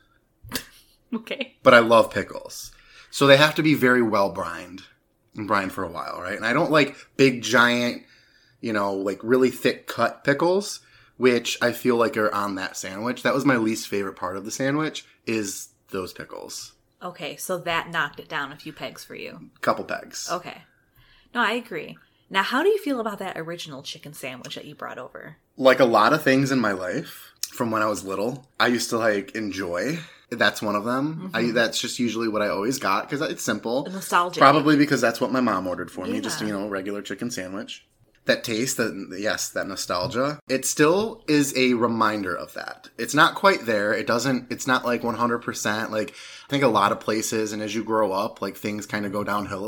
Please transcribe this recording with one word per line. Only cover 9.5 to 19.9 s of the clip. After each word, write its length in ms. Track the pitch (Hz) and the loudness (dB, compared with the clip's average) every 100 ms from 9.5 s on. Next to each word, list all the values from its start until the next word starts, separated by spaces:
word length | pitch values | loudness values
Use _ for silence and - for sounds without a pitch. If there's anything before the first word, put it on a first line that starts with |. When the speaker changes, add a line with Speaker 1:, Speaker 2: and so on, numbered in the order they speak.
Speaker 2:
thick 360 | - 127 - - | 4 -2 -2 -8
cut 360 | - 117 - | -2 -2 0
pickles, 560 | - 139 170 190 196 - - _ _ _ | 0 2 2 2 -2 -10 -16 _ _ _
which 400 | 123 120 120 - | 4 4 0 0
I 100 | 123 | 0
feel 240 | 117 123 117 | 2 2 4
like 220 | 113 113 | 2 2
are 160 | 107 | 0
on 220 | 101 101 95 | 0 -2 -4
that 220 | 95 - | -6 -8
sandwich. 460 | 92 95 117 120 | -10 -6 -6 -2
That 100 | 127 | 0
was 120 | 131 135 | 2 4
my 120 | 123 | 4
least 300 | 110 110 - | 2 -2 -4
favorite 280 | 101 98 - | -4 -4 -6
part 220 | 92 95 | -8 -8
of 80 | 104 | -10
the 60 | |
sandwich, 540 | - 135 147 156 147 - _ - | -4 -2 -2 -4 -8 -16 _ -4
is 440 | 110 101 - - _ _ | -2 -2 -8 -14 _ _
those 240 | 98 90 | -8 -8
pickles. 600 | - - 50 50 - - _ _ _ | -10 -14 -14 -12 -14 -16 _ _ _
Speaker 1:
Okay, 360 | 180 170 151 143 | -16 -12 -12 -10
so 200 | - 175 | -6 -6
that 300 | 170 165 165 | -4 -4 -4
knocked 300 | 170 147 - | -4 -4 -8
it 80 | - | -10
down 240 | 156 139 | -8 -8
a 60 | 147 | -10
few 160 | 156 | -16
pegs 300 | - 131 - - | -12 -12 -12 -16
for 100 | - | -14
you. 340 | - - - _ | -14 -16 -20 _
Speaker 2:
Couple 240 | - 107 | -2 -2
pegs. 420 | - | -4